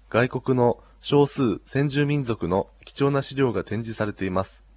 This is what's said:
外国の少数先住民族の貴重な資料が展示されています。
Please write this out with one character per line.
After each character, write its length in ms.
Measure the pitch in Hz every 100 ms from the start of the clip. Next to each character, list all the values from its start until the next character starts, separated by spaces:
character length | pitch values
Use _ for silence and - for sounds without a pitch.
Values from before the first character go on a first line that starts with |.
| -
外 200 | 110 127
国 280 | 127 - 127
の 260 | 120 - - -
少 260 | - 143 139
数 340 | - 123 87 -
先 220 | 135 147
住 180 | 135 147
民 180 | 147
族 240 | 120 107 85
の 200 | 95 - -
貴 100 | -
重 160 | - 139
な 100 | 143
資 140 | -
料 180 | 131 131
が 100 | 98
展 200 | - 104
示 120 | 113
さ 120 | 110 107
れ 60 |
て 140 | - 95
い 40 |
ま 140 | 92
す。 200 | 95 - _